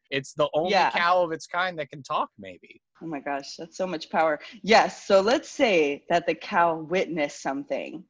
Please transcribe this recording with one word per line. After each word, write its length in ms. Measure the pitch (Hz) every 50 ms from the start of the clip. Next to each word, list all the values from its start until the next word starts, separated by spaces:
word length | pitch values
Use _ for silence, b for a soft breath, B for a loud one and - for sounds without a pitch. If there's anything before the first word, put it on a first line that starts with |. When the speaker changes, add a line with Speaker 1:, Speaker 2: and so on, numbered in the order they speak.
| _ _
Speaker 1:
It's 240 | - 139 135 - -
the 160 | - 151 143 -
only 180 | 151 165 185
Speaker 2:
Yeah. 180 | 202 185 165 139
Speaker 1:
cow 340 | - 147 156 170 180 185 180
of 80 | 165
its 140 | 160 151 - -
kind 300 | - 175 185 185 180 156
that 100 | 147 -
can 140 | - 156 131
talk, 280 | - 151 185 285 - _ -
maybe. 440 | 98 95 90 - - - - _ _ _ _ _
Speaker 2:
Oh 40 | -
my 140 | 165 156 139
gosh, 380 | 113 143 143 139 139 - - -
that's 200 | 165 175 - -
so 80 | 190
much 240 | 185 175 160 - -
power. 300 | - 175 160 160 151 B B B B 220 -
Yes, 420 | 185 220 202 160 185 - - -
so 140 | - 202 190
let's 280 | 190 214 254 320 - -
say 560 | - - 285 233 196 165 151 143 143 135 - -
that 160 | 170 170 165
the 80 | 175 165
cow 420 | 165 - - 202 180 170 170 165 160
witnessed 640 | 160 151 175 190 - - 165 165 147 143 - -
something. 640 | - 147 135 139 143 - 139 120 80 65 - - - _